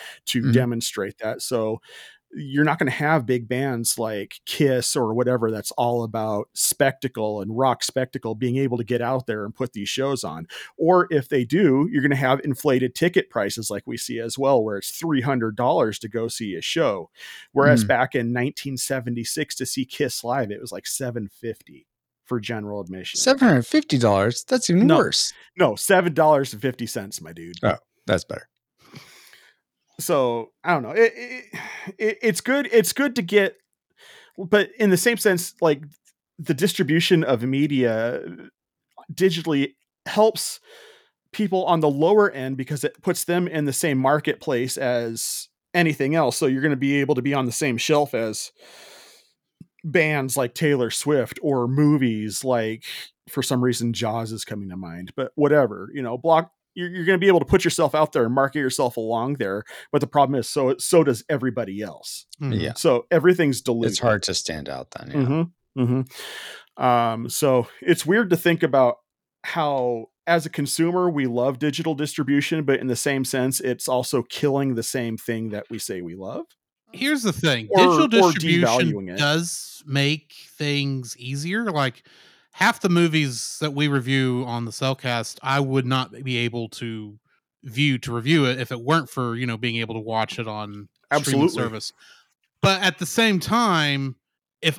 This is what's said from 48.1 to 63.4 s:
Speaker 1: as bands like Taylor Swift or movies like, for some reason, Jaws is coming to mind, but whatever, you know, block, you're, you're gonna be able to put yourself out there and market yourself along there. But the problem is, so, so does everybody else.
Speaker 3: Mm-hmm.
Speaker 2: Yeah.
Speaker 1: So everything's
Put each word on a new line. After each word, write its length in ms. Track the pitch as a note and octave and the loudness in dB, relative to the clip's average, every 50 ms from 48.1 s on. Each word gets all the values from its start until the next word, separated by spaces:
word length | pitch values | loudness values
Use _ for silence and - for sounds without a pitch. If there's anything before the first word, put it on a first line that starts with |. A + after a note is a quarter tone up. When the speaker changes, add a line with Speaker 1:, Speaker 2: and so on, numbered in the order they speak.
| - | -2
Speaker 1:
as 400 | A#2 A2+ A2 A2 - - - _ _ - - - - - - - - - - - _ _ _ _ _ _ _ _ - - _ _ _ - | -4 -4 -4 -6 -8 -10 -12 _ _ -20 -20 -20 -20 -20 -20 -20 -20 -20 -20 -20 _ _ _ _ _ _ _ _ -20 -20 _ _ _ -8
bands 520 | D#3+ C3 F3 D#3 D#3 D3+ D3 C3+ C3 B2 | -2 0 2 2 2 0 -2 -4 -4 -4
like 180 | C#3+ C3 A#2+ - | -4 -4 -4 -4
Taylor 360 | - E3 D3+ C#3+ C3 B2 A2 | -2 0 0 2 2 0 -2
Swift 480 | - - - C#3+ D3+ C#3 A#2 - - - - | -4 -4 -2 0 2 0 0 -2 -6 -6 -4
or 260 | D3+ C#3 B2+ A#2+ A#2+ | -2 0 0 0 0
movies 760 | C3 C#3 D3+ D3 D3+ D3 C3 A#2+ A2 G#2+ G#2+ G#2+ G2+ - - | 0 2 4 4 4 4 2 0 0 -2 -4 -6 -8 -6 -2
like, 400 | C3 B2+ A#2+ A2 A2 A2+ A#2 - - - - - - _ _ _ - | -2 0 0 0 -2 -6 -8 -10 -14 -14 -14 -16 -18 _ _ _ -10
for 140 | - - B2 | -6 -4 -2
some 200 | - C#3+ B2 B2 | 0 0 2 2
reason, 280 | B2+ A#2+ A#2 A#2 A#2 A#2 | 2 0 0 -2 -4 -2
Jaws 400 | - A#2 A2 G#2+ A#2 A2+ G#2+ A2+ | -2 -4 -4 -4 -4 -6 -6 -8
is 120 | G#2+ - | -10 -10
coming 240 | - A2+ G#2 G2 F#2+ | -10 -10 -10 -10 -10
to 80 | F2+ | -12
mind, 360 | F#2 F#2+ E2+ E2 F2 F#2 F#2+ - | -12 -12 -12 -12 -14 -14 -12 -8
but 160 | - C3 - - | -8 -8 -6 -2
whatever, 540 | - D3 C#3+ D3 D3+ C3+ A2 G2+ F#2 F#2+ A2+ C3 | 2 2 4 6 4 4 2 0 -6 -12 -12 -10
you 80 | C#3+ C3 | -8 -8
know, 160 | A#2 A#2 B2 | -6 -6 -4
block, 340 | A#2+ E3 D#3+ D#3+ E3+ E3+ _ _ _ _ - | 2 4 4 4 4 0 _ _ _ _ -10
you're, 140 | F#3 F3 F3 | -8 -8 -8
you're 140 | F3 F#3 E3+ | -6 -4 0
gonna 140 | E3+ F#3+ F3+ | 2 2 4
be 100 | F#3 G3 | 6 6
able 100 | F#3 E3+ | 6 6
to 60 | - | 6
put 180 | - - F#3 - | 4 2 4 4
yourself 300 | F3 - - E3 C#3 - | 2 2 2 0 2 4
out 180 | D3+ D#3 - - | 2 2 2 2
there 120 | D3+ A#2+ | 0 0
and 100 | A2+ B2 | 2 2
market 240 | C3+ C3+ C#3 - D3+ | 2 2 2 0 0
yourself 380 | C#3 C3 B2+ - C#3 B2 - | -2 -2 0 0 -2 -2 -2
along 380 | - A2 A2 A2+ A2+ A#2 C3 C#3+ | -4 -4 -2 -2 -2 -2 -2 -4
there. 300 | C3+ A2+ F#2+ G2 G#2 A2 - - - - - - | -4 -4 -4 -4 -6 -6 -10 -16 -20 -10 -2 -2
But 80 | D3 | -2
the 60 | C#3 | 0
problem 320 | B2 - D3 C#3 C3 C#3+ C3 | 2 2 4 4 4 2 -2
is, 100 | A2+ - | -2 -2
so, 280 | - D3+ C3+ B2+ C3+ B2+ | -2 0 2 0 0 0
so 240 | - - - E3+ D#3+ | -2 4 6 6 6
does 200 | C#3+ B2 G#2+ - - | 6 2 -2 -2 -4
everybody 520 | D#3 C3+ B2+ C3 A2 B2+ A2+ F#2+ G2 G2+ G#2+ | -4 -2 -2 -4 -4 -4 -6 -6 -8 -8 -8
else. 440 | F#2+ D2+ A#1+ - - - - - _ - - | -10 -12 -14 -14 -14 -14 -14 -16 _ -14 -8
Speaker 3:
Mm-hmm. 120 | D3+ C#3 A#2 G#2+ | -6 -4 -2 -2
Speaker 2:
Yeah. 140 | D#2+ C#2 - | -2 -4 -4
Speaker 1:
So 320 | - - C#3+ B2+ A#2+ - - | 0 2 4 4 2 2 2
everything's 500 | F3 E3 C#3 F3+ F3+ F3 | 2 4 6 6 4 6